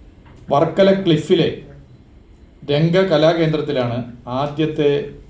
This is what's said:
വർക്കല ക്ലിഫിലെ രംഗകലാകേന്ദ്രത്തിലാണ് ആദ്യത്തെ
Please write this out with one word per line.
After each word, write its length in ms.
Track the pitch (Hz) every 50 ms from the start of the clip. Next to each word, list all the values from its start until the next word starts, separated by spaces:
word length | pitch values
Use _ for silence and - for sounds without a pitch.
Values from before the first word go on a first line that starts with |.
| - - - - - - - - - -
വർക്കല 380 | 139 143 165 160 - - 190 196 190 190 -
ക്ലിഫിലെ 420 | 170 156 147 - - 185 165 139 92 - - - - - - - - - - - - - - - - - _ - - - - - 143
രംഗകലാകേന്ദ്രത്തിലാണ് 1300 | 143 147 160 170 170 190 185 190 160 147 156 165 175 170 160 151 156 147 135 143 139 127 123 117 117 123 117 - - - - 120 123 131
ആദ്യത്തെ 500 | 147 147 147 160 156 151 - 160 147 147 143 143 - - - - - -